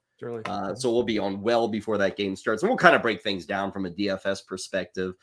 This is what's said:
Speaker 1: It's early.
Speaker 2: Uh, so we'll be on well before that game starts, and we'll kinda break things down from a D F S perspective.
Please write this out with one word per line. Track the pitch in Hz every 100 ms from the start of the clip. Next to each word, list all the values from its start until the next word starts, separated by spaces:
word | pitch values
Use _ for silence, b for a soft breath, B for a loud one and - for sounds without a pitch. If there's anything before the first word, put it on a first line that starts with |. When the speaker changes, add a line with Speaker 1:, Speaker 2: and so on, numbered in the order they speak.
| _
Speaker 1:
It's | _
early. | 120 117 107
Speaker 2:
Uh, | 98 95
so | 104 127
we'll | 120
be | 113 110
on | 98 98
well | 104 117 117
before | 107 107 101
that | 98 95
game | 98
starts, | 95 - 110
and | 202
we'll | 247
kinda | 170 131
break | 113 101
things | 107 98 85
down | 98 98
from | 98 92
a |
D | 82 101
F | 95 98
S | 98
perspective. | - 95 - 95 90 - 92 90